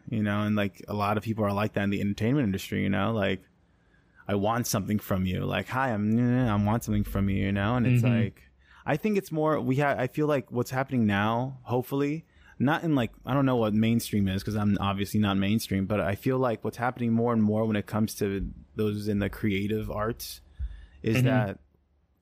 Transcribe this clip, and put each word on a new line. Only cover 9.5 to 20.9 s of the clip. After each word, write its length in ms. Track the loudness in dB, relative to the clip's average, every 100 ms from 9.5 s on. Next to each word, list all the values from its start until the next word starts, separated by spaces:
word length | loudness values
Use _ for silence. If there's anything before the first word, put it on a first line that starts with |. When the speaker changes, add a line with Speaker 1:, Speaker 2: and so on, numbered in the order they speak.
| 2
Speaker 1:
we 160 | 2 2
ha-, 180 | 2 0
I 100 | -2
feel 180 | 0 0
like 240 | 0 -2
what's 200 | -4 -2
happening 340 | -4 -2 2 4
now, 540 | 4 2 0 -2 -8
hopefully, 600 | -4 -2 -2 -2 -2 -4 -10 _ -16 -2
not 260 | 0 2
in, 120 | 2 2
like, 160 | 0 -4 -2
I 80 |
don't 120 | 0 2
know 120 | 2
what 160 | 2
mainstream 540 | 2 4 2 0 0 0
is, 120 | 0
'cause 120 | -2 0
I'm 220 | 2 2
obviously 400 | 0 -2 -2 0
not 160 | 2 2
mainstream, 480 | 2 0 0 -2 0
but 140 | 0
I 160 | 0 -2
feel 220 | 0 0
like 260 | 0 -2
what's 140 | -4 -4
happening 340 | -4 -2 0
more 220 | 2 2
and 100 | 2
more 220 | 2 2 0
when 100 | -2
it 100 | -2
comes 300 | -2 -2 -2
to 340 | -2 -2 -6 -10 -10 -4
those 320 | -2 -2 -2
in 100 | 0
the 100 | -2
creative 600 | -2 -2 0 -2 -4 -4
arts 480 | -4 -4 -6 -10 -14 -18 -10 -10 -10 -20